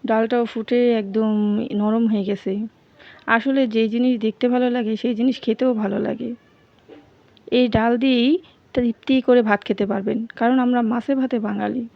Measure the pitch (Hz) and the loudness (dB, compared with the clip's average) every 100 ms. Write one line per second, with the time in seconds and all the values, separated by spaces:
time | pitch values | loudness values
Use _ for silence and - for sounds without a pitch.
0 | - 220 226 240 233 226 214 240 240 226 | 0 0 2 0 0 -4 -2 2 2 2
1 | 196 208 220 214 208 208 - 202 208 226 | 0 -2 0 0 0 0 -2 -2 0 2
2 | 226 214 196 202 202 196 220 _ _ _ | 2 0 -2 -4 -4 -6 -6 _ _ _
3 | - - - 226 269 269 254 226 226 233 | -20 -12 0 0 2 0 2 2 0 0
4 | 254 240 220 - 247 247 247 247 214 220 | 0 2 -2 0 0 2 0 0 -2 -2
5 | 254 220 254 240 - 220 254 226 202 - | -2 0 0 0 -4 0 0 0 -2 -2
6 | 214 220 233 240 _ _ _ _ _ - | -4 -4 -8 -10 _ _ _ _ _ -20
7 | _ _ _ _ - 247 247 220 226 240 | _ _ _ _ -2 2 2 2 2 2
8 | 262 247 247 349 - _ _ - 240 - | 2 2 2 0 -4 _ _ -2 -2 -4
9 | - 262 247 247 214 202 - 202 202 196 | 0 0 4 4 4 0 0 -2 -2 -2
10 | 208 226 226 - 233 262 247 247 226 240 | -2 -4 -6 -2 0 2 2 0 0 -2
11 | - 269 254 240 208 208 208 240 233 | -2 -2 -2 -2 -4 -4 -4 -4 -8